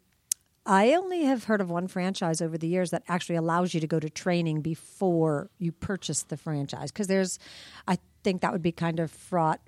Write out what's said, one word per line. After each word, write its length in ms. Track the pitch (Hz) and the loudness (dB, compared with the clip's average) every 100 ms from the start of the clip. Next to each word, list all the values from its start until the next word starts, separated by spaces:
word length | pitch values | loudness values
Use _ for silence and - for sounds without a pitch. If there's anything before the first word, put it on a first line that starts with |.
| - _ _ - _ _ - | -10 _ _ -8 _ _ 2
I 280 | 190 226 | 6 6
only 300 | 330 381 359 | 4 0 0
have 220 | 277 262 - | 0 0 0
heard 160 | 214 | 0
of 80 | 185 | 0
one 160 | 170 185 | -2 -2
franchise 540 | 185 180 190 170 165 | -2 -2 -2 -2 -2
over 160 | 165 165 | -2 -2
the 100 | 165 | -2
years 240 | 180 175 | 0 0
that 120 | 170 - | -4 -2
actually 280 | 175 - 170 | -4 -2 -2
allows 360 | 165 165 180 | 2 2 2
you 60 | 165 | 0
to 80 | 156 | 0
go 120 | 160 | 0
to 100 | 156 | -2
training 520 | - 185 175 165 156 | -4 0 0 2 0
before 880 | 151 160 - - 190 170 160 143 - _ | -2 -6 -10 -2 2 4 4 2 -4 _
you 140 | 170 | -6
purchase 500 | - - 190 - 147 | -4 -6 -6 -4 -6
the 140 | - 151 | -4 -8
franchise, 540 | - 147 139 - 143 | -4 -4 -4 -8 -10
'cause 160 | - 190 | -6 0
there's, 320 | 190 185 - - - - - - | 2 2 -4 -14 -20 -20 -12 -4
I 100 | 180 - _ | -4 -4 _
think 180 | 208 180 | -2 0
that 100 | 180 | 0
would 100 | 190 | 0
be 120 | 165 | -2
kind 260 | - 170 165 | 0 -2 -2
of 100 | 160 | -4
fraught 520 | - - 180 160 165 | -6 -2 2 2 0